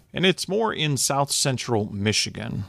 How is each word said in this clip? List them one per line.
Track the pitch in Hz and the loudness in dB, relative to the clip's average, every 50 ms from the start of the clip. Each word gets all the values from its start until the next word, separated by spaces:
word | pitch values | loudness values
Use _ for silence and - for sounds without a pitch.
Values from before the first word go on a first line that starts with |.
| - _ - | -20 _ -4
And | 131 165 | 0 2
it's | 190 180 - - - | 2 2 2 -2 -2
more | 185 214 226 214 - | 0 0 0 0 0
in | - 156 151 143 | 0 0 0 2
south-central | 123 - - 143 135 143 139 - - - 143 131 113 - - 120 107 104 - - | 2 0 2 2 2 0 0 0 0 0 0 0 0 0 0 2 2 2 0 -2
Michigan, | 101 98 107 104 - - 104 101 - 107 110 - 107 101 | 0 0 2 2 2 0 -2 -4 -8 -8 -6 -6 -6 -6